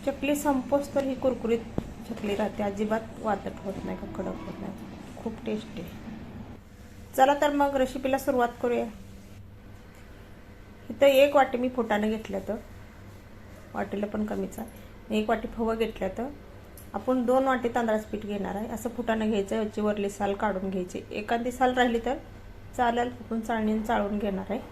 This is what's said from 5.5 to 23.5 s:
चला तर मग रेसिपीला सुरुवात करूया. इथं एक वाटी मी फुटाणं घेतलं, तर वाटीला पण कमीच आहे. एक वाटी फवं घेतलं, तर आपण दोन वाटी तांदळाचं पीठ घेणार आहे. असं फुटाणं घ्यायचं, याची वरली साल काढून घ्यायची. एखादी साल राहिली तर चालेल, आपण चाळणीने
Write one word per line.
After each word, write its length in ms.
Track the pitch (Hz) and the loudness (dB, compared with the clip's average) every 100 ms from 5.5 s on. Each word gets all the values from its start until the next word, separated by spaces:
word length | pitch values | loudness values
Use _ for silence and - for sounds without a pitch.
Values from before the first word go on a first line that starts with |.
| 214 - - 170 - - - - - - - - - - - - - | -4 -6 -10 -10 -10 -12 -10 -12 -12 -12 -14 -16 -18 -18 -16 -8 6
चला 180 | 262 285 | 6 8
तर 120 | 294 | 4
मग 220 | 285 285 277 | 6 4 4
रेसिपीला 420 | 262 277 262 269 | 2 0 0 2
सुरुवात 380 | 269 254 233 - | 2 4 2 2
करूया. 240 | 247 240 233 208 - - - - - - - - - - - - - - - - - - - | 0 0 -2 -6 -14 -16 -16 -16 -16 -18 -18 -18 -18 -18 -18 -18 -18 -18 -18 -18 -18 -18 -12
इथं 160 | 233 277 | 8 8
एक 300 | 269 285 285 | 10 8 8
वाटी 220 | 262 247 | 6 4
मी 120 | 254 | 0
फुटाणं 400 | 254 220 208 214 | 0 2 4 2
घेतलं, 300 | 220 220 196 - | 0 -2 -4 -2
तर 80 | 220 - - - - - - - - - - - | -4 -4 -16 -16 -16 -16 -16 -16 -18 -16 -16 -10
वाटीला 340 | - 202 202 208 | -6 -4 -2 -2
पण 180 | 214 214 | -2 -2
कमीच 340 | 196 190 - | 0 -4 -4
आहे. 580 | 226 - - - - 214 | -10 -12 -16 -16 -2 0
एक 120 | 214 | 2
वाटी 180 | 220 226 | 2 0
फवं 280 | 220 226 226 | -2 0 2
घेतलं, 320 | 220 - 190 190 | 0 0 -4 -2
तर 100 | 254 294 - - - - - | -6 -6 -16 -18 -16 -16 -8
आपण 300 | 208 208 254 233 | -6 2 2 6
दोन 180 | 254 | 4
वाटी 260 | 269 254 240 | 6 4 2
तांदळाचं 400 | 240 233 214 214 | 2 2 2 0
पीठ 160 | 208 202 | -6 -4
घेणार 300 | 202 190 196 | -4 -2 -2
आहे. 120 | 226 | -4
असं 200 | 233 247 | -4 -6
फुटाणं 400 | 226 233 220 214 | -4 0 2 2
घ्यायचं, 260 | 214 196 220 | 2 2 0
याची 260 | 214 214 | 0 0
वरली 280 | 208 208 196 | 0 2 -2
साल 240 | 202 202 | 0 -2
काढून 360 | 202 214 190 190 | 2 0 0 -2
घ्यायची. 320 | 190 180 - - | -2 -4 -6 -6
एखादी 400 | - 214 233 240 | -6 0 0 0
साल 220 | 240 254 | 4 4
राहिली 260 | 254 247 233 233 | 6 4 4 0
तर 120 | 277 - - - - - - | -2 -4 -16 -14 -14 -12 0
चालेल, 340 | 240 240 247 | 2 4 0
आपण 280 | 247 220 226 | -4 -6 -4
चाळणीने 440 | 220 | -2